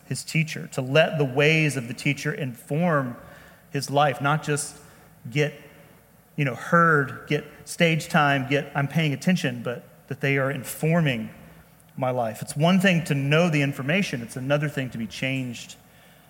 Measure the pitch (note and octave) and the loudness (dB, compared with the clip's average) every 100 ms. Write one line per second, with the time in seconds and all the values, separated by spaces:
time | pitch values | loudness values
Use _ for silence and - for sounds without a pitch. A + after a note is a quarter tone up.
0 | - - - D#3+ D#3 - D#3+ - C3 D3 | -10 -10 -4 -4 -2 -6 -8 -6 0 2
1 | D#3+ D3+ C#3 B2+ D3 D#3+ D#3 C3 A#2 B2+ | 2 2 0 4 4 4 2 0 -6 -4
2 | D3 C#3 D3+ - C3+ A#2 - D3 F3 D3 | -2 -2 -2 -4 -6 -8 -6 -2 2 2
3 | B2+ B2 - - - - - C#3+ C3 C#3 | 0 -6 -16 -20 -20 -20 -10 -8 -2 2
4 | D3 A#2+ C#3+ D3+ D3+ D3 - - - - | 2 2 0 0 0 -4 -4 -12 -20 -20
5 | - - B2 D3 D3 - - - - - | -20 -20 -8 -2 -2 -2 -20 -20 -20 -20
6 | _ _ _ - C#3 A#2 - E3+ E3+ D3+ | _ _ _ -2 -2 -2 2 4 6 4
7 | C3 A#2 - D3 - - - - E3+ D#3+ | 2 -6 -4 -4 -4 -16 -10 0 2 2
8 | - E3+ C#3+ C#3 B2+ C#3 C#3 - C#3 E3 | 2 2 4 2 0 -2 -2 -4 -2 0
9 | D#3 C3 - F3+ C#3 A#2+ A#2+ A#2+ - - | 0 0 0 0 0 -4 -6 -8 -12 -20
10 | - B2 C#3 C#3 C3+ G#2+ A2 - D#3 E3+ | -12 -4 0 0 0 -4 -8 -4 0 2
11 | D3+ A#2 A2 - - - - _ - - | 2 0 -6 -12 -20 -20 -20 _ -18 -4
12 | B2+ B2+ A2+ G#2+ - C#3+ D#3+ F#3 G3 E3+ | -2 -2 -2 -4 -8 0 4 4 4 4
13 | - C#3+ C#3 D#3 F3 D3+ C#3 C#3 C3 F#3 | 2 -2 2 4 4 2 0 -2 -2 0
14 | G3 C3 A#2 C3 C3 D3 D3+ C#3 B2+ A2+ | 0 -4 -8 -8 0 0 0 -4 -6 -6
15 | A2+ - C3 C3+ B2+ A#2 - - - - | -8 -6 -4 -4 -6 -10 -14 -20 -20 -20
16 | - - _ | -20 -20 _